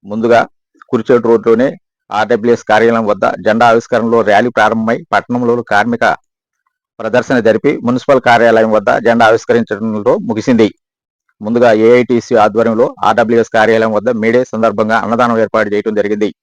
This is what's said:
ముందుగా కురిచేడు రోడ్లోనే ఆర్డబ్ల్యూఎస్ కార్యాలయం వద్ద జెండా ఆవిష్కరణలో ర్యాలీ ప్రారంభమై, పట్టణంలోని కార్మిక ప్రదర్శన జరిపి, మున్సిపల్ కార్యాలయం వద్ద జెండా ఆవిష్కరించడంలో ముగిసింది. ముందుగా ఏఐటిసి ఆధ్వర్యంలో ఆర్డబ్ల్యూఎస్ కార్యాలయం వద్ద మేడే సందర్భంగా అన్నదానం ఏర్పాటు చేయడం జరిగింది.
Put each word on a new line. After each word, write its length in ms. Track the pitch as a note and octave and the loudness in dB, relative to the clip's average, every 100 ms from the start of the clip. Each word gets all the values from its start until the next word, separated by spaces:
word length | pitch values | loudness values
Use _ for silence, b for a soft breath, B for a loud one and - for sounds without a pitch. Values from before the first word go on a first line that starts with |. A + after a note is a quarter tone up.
ముందుగా 360 | - G#2+ A2+ A#2 - _ _ _ _ | -10 -6 2 2 0 _ _ _ _
కురిచేడు 360 | A#2 A2+ A#2+ A2+ | -6 0 0 2
రోడ్లోనే 380 | A2+ A#2 A2+ C3 - _ _ _ | 0 2 0 0 -4 _ _ _
ఆర్డబ్ల్యూఎస్ 560 | G2+ G#2+ A#2 A2+ A#2 - | -6 -2 -2 0 -2 0
కార్యాలయం 360 | G#2+ A#2 A#2 A2 | 2 2 0 -2
వద్ద 160 | G2+ A#2 - | -2 -2 -4
జెండా 220 | F#2 A2+ A#2+ | -2 2 2
ఆవిష్కరణలో 460 | A#2 - B2 A2+ A#2 G#2+ | 2 0 -4 0 0 2
ర్యాలీ 220 | G2+ A#2+ A#2+ | 0 0 0
ప్రారంభమై, 400 | G#2+ A2+ A2 B2+ E3+ | 0 0 -4 -4 -2
పట్టణంలోని 500 | G#2 - B2 A#2+ A#2+ A2+ | -4 -4 -6 -2 -4 -2
కార్మిక 320 | G#2 A2 A#2+ A2+ D#2 _ _ _ _ _ _ _ _ | -2 -2 -2 -2 -4 _ _ _ _ _ _ _ _
ప్రదర్శన 380 | A2 A#2 A2+ C3 A2 | -2 -2 0 0 0
జరిపి, 240 | G#2+ C#3+ C#3+ A#2+ | 0 0 -2 -4
మున్సిపల్ 360 | B2 - C3+ B2 | -4 0 0 4
కార్యాలయం 420 | A#2 A#2 A2+ A2 G#2+ | 2 4 2 2 0
వద్ద 140 | G#2 C3 A2 | 0 -2 0
జెండా 180 | A#2 A2+ | 2 2
ఆవిష్కరించడంలో 840 | A2+ - A#2 A#2 G#2 A2+ G#2+ G#2 F3 F#3 | 2 0 -2 -2 -6 -6 -4 -2 -2 -2
ముగిసింది. 400 | G#2+ G#2+ A#2 A2 - _ _ _ _ _ _ | -6 -2 2 2 -2 _ _ _ _ _ _
ముందుగా 300 | G#2+ A#2 A#2+ A2 A2 | -6 0 2 4 4
ఏఐటిసి 480 | B2 A#2+ A#2 - A#2 | 4 2 -2 0 0
ఆధ్వర్యంలో 420 | G#2 G#2 A2+ A2 C3+ - F#2+ | 2 0 -2 0 -2 0 -2
ఆర్డబ్ల్యూఎస్ 440 | G#2+ A2+ A#2 A2 A2+ | 0 0 0 0 0
కార్యాలయం 360 | A2 A2+ A2 G#2+ | 2 2 0 -2
వద్ద 140 | G#2 A#2+ | -2 -2
మేడే 200 | A2 A#2+ B2+ | 0 0 -2
సందర్భంగా 460 | A2 A2+ G#2 A2 A2 | -2 -2 -2 -2 -2
అన్నదానం 340 | G2 A2+ A#2+ A2+ | -2 -2 0 0
ఏర్పాటు 240 | G#2+ A2+ G#2+ | 0 -2 -2
చేయడం 240 | G2+ G#2 G#2 | -2 -4 -4
జరిగింది. 300 | G2+ G#2 G#2 - | -2 -2 -4 -6